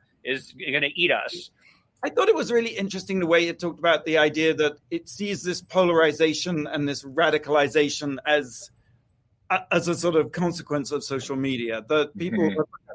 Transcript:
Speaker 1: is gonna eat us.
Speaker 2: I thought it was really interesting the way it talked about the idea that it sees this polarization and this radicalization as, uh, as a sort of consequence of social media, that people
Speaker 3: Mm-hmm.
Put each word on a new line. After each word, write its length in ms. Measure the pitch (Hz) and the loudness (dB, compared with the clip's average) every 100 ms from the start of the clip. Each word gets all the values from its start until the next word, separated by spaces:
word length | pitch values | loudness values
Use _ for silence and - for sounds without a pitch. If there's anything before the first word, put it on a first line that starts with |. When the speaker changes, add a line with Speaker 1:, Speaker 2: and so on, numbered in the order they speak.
| _ _ | _ _
Speaker 1:
is 300 | - 135 - - - | -6 -6 -8 -12 -4
gonna 160 | 143 147 170 | -2 -2 0
eat 160 | 170 | 0
us. 400 | 117 - - - _ _ _ _ _ | 0 -2 -10 -14 _ _ _ _ _
Speaker 2:
I 60 | 285 | -4
thought 200 | - 403 | 0 2
it 40 | |
was 180 | 330 214 | 2 2
really 200 | 233 226 | 0 0
interesting 480 | 190 196 190 185 190 | -4 -4 -6 -4 -2
the 80 | 165 | 4
way 200 | 170 170 | 4 2
it 120 | 165 | -2
talked 180 | 175 147 | -6 -2
about 280 | 170 156 160 | 2 2 2
the 120 | 156 | 2
idea 380 | 151 156 160 147 | 4 4 0 2
that 220 | 147 147 _ | 0 -2 _
it 180 | 170 - | -8 -8
sees 360 | - 202 190 | -8 -6 -4
this 180 | 175 170 | -6 -8
polarization 1040 | - 185 180 165 160 147 160 151 180 165 147 | -2 2 4 6 4 4 2 2 -2 -4 -4
and 220 | 151 143 | -4 -4
this 160 | 135 | -4
radicalization 1120 | 139 135 165 151 143 147 143 151 147 - 147 131 151 | -6 0 2 2 2 2 4 2 2 0 -6 -6 0
as, 460 | 151 127 - - _ _ _ _ _ _ _ _ | 0 0 -10 -16 _ _ _ _ _ _ _ _
uh, 80 | 185 - | -4 0
as 180 | 175 170 | 0 0
a 40 | |
sort 220 | 165 170 160 | 0 2 2
of 160 | 127 | 2
consequence 600 | 170 175 170 - 147 135 | -2 -4 -4 -6 -6 -4
of 100 | 143 | -6
social 320 | - 135 - 135 | -4 -6 -6 -4
media, 480 | 135 127 117 113 107 | -2 -2 -4 -6 0
that 280 | 151 147 - | 0 0 -4
people 320 | 180 214 156 | -4 0 0
Speaker 3:
Mm-hmm. 120 | 151 - - - | 0 -4 -8 -20